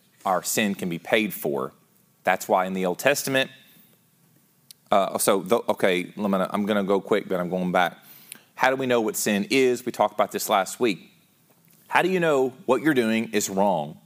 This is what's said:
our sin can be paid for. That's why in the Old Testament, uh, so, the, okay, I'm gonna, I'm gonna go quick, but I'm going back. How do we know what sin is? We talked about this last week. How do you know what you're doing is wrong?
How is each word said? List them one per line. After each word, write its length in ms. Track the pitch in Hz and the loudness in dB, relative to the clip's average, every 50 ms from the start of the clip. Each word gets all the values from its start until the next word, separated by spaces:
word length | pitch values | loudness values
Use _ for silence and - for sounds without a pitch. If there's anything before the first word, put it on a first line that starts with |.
| _ _ _ _ - | _ _ _ _ -4
our 180 | 101 92 87 | -2 -2 -2
sin 320 | - - - 120 110 101 98 | -2 -2 -2 0 0 0 -2
can 140 | - 110 90 | -4 -6 -6
be 100 | 85 80 | -6 -8
paid 340 | - - 120 113 110 95 | -4 0 0 0 0 0
for. 400 | - - - 80 69 67 65 69 - _ _ _ _ _ _ _ _ _ - | -4 -6 -6 -4 -4 -4 -6 -8 -10 _ _ _ _ _ _ _ _ _ -2
That's 240 | 90 92 - - - | 0 0 0 0 0
why 180 | 107 95 92 | 0 2 2
in 80 | 95 95 | 0 -2
the 100 | 95 92 | -2 -2
Old 140 | 90 87 - | -2 -2 0
Testament, 520 | - 131 143 - - - 135 131 131 - - - _ _ _ _ _ _ _ _ _ _ _ _ _ _ _ _ _ _ _ _ _ - - _ _ _ | 0 0 0 0 -2 -2 -2 -2 -2 -2 -6 -14 _ _ _ _ _ _ _ _ _ _ _ _ _ _ _ _ _ _ _ _ _ -20 -20 _ _ _
uh, 280 | - 101 95 - - 101 | 2 2 2 0 -2 0
so, 220 | - 123 104 98 | 2 2 2 2
the, 200 | 85 92 117 117 - - | 0 0 -2 0 0 -2
okay, 440 | 107 - - 98 90 90 - - - | -2 0 0 2 2 0 -2 -6 -8
I'm 140 | - 107 101 | -6 -2 -2
gonna, 200 | 98 95 90 - | 0 0 -2 -2
I'm 160 | - 104 101 | -2 -2 -2
gonna 160 | 101 107 101 | 0 0 0
go 180 | 98 92 101 95 | 0 0 0 0
quick, 280 | - - 110 101 - - | 0 0 -2 -2 0 -2
but 100 | 95 90 | -4 -4
I'm 100 | 87 85 | -2 -4
going 220 | 90 92 92 90 | -4 -4 -2 0
back. 260 | 90 92 87 82 - - - - - - - - - - _ _ _ | 2 2 2 0 -2 -8 -18 -20 -20 -20 -20 -20 -20 -20 _ _ _
How 140 | - 127 131 | -2 0 0
do 60 | 135 | 0
we 100 | 131 135 | 0 0
know 140 | 127 123 120 | 0 2 2
what 160 | 110 107 98 | 2 0 -2
sin 300 | - - 113 104 98 104 - | -2 0 0 0 0 0 2
is? 380 | - 135 131 127 123 120 - | 2 4 4 4 2 0 -4
We 60 | 117 | -6
talked 220 | - - 107 104 - | -2 0 0 0 0
about 180 | - 104 95 | -2 -2 -2
this 160 | - 98 - - | -2 -6 -2 0
last 320 | 107 98 92 - - - | 0 0 0 -2 -2 -2
week. 320 | 123 117 90 80 - - _ _ _ _ _ _ _ _ _ _ _ _ _ _ _ | 0 0 0 -2 -8 -18 _ _ _ _ _ _ _ _ _ _ _ _ _ _ _
How 160 | - - 143 | 0 0 2
do 60 | 160 180 | 2 2
you 100 | 185 180 | 2 2
know 320 | 170 160 147 135 131 131 123 - - | 2 2 4 2 2 0 -2 -4 0
what 160 | - 131 117 | 0 0 2
you're 120 | 139 156 147 | 2 2 2
doing 360 | 127 117 110 113 113 113 113 | 4 2 2 2 0 -2 -2
is 160 | 107 104 98 - | -2 -4 -2 -2
wrong? 500 | 98 95 101 101 92 80 73 76 76 - - | 0 0 0 0 0 -2 -4 -6 -10 -16 -20